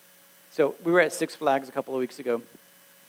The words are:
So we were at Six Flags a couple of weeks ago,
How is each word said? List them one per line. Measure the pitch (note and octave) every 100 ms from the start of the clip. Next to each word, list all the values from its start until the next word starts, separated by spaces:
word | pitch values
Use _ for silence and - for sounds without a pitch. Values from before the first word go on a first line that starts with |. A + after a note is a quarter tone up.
| - - - - -
So | - C#3+ -
we | E3+
were | F3+
at | D#3
Six | - D#3+
Flags | - D3 C3+ B2+
a |
couple | C#3 C3
of | C3
weeks | B2 -
ago, | B2+ A#2 A#2 - - - - -